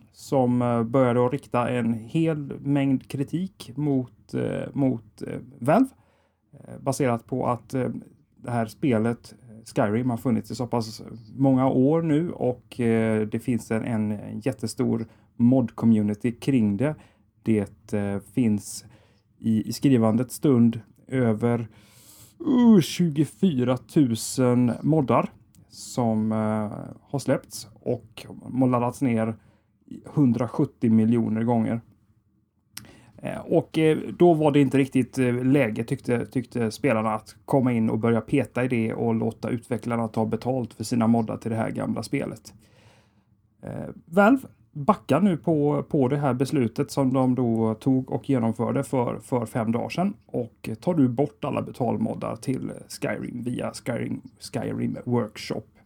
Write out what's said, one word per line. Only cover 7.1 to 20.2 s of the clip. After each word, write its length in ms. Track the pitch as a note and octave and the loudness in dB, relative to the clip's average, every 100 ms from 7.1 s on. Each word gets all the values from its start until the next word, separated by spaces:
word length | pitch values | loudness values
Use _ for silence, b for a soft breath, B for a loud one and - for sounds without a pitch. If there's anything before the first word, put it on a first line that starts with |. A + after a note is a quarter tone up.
| A#2 - | 0 -4
på 220 | B2+ B2+ | -4 -2
att, 260 | A#2+ - | -4 -4
eh, 160 | C3 B2 - - _ _ _ | -4 -4 -6 -12 _ _ _
det 140 | B2+ | -6
här 140 | A#2 A2 | -4 -4
spelet, 680 | - D3 A2+ A2+ A#2 - - | -2 0 2 0 -2 -10 -20
eh, 320 | A#2+ G#2+ - - | -20 -20 -6 0
Skyrim, 340 | A2 G#2+ B2+ | 0 0 -2
har 80 | A#2 | -2
funnits 340 | C3+ A2 - | 0 -2 -2
i 40 | A#2 | -8
så 120 | B2 | -4
pass 340 | A#2+ A2 G#2+ F#2 A2+ - B2 | -2 -4 -10 -16 -18 -12 0
många 320 | C3+ C3 C3 | 2 4 2
år 340 | B2+ C3 E3 | 2 2 2
nu 300 | E3 D3 F3 | 0 0 -2
och, 480 | - B2 B2 - - | -4 -4 -4 -10 -4
eh, 480 | A#2 A2+ A2 A2 G#2 | 0 2 2 0 -2
det 120 | A#2 | -4
finns 320 | - A#2 - | -2 -4 -2
en, 140 | A2 - | -4 -2
en 540 | A2 G#2+ G#2 G#2+ G#2+ | -2 -2 -4 -8 -6
jättestor 640 | A#2 A2+ A2 - A#2+ A2+ A2+ _ _ - | -6 -6 -8 -4 -2 -2 -6 _ _ 2
mod-community 960 | A#2+ C3 A#2 - A2+ A2 G#2 G#2 B2 | 4 4 2 0 2 4 2 -2 -4
kring 460 | A#2 - C3 G#2+ G2+ | -4 0 2 2 0
det. 180 | C#3 D3+ - _ _ _ | -2 -4 -14 _ _ _
Det, 500 | - G#2+ G2+ - - | -2 0 -2 -8 -8
eh, 260 | G#2+ G2+ G2+ - | -4 -2 -6 -6
finns 520 | - A#2 G#2 - - - - _ _ _ _ | -2 0 0 -4 -16 -16 -20 _ _ _ _
i, 280 | A2+ A2 - | -2 0 -2
i 40 | |
skrivandets 600 | A#2+ C#3+ B2 A2 A2 | 0 4 4 4 2